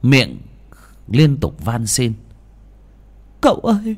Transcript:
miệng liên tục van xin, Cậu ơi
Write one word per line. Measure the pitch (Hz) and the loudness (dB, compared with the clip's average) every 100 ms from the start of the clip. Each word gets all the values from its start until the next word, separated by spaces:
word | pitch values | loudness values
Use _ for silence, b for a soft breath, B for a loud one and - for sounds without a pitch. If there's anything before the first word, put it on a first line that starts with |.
miệng | 127 135 92 60 - - - b b b - | 4 2 2 -8 -18 -20 -20 b b b -2
liên | 117 156 135 | 2 4 2
tục | 90 - | -4 -4
van | 85 117 113 | -6 -4 -4
xin, | - 120 107 - - - - - - - - - - - - | -2 -2 -4 -14 -20 -20 -20 -20 -20 -20 -20 -20 -20 -20 0
Cậu | 269 | 0
ơi | - - 208 220 | 2 0 -2 -2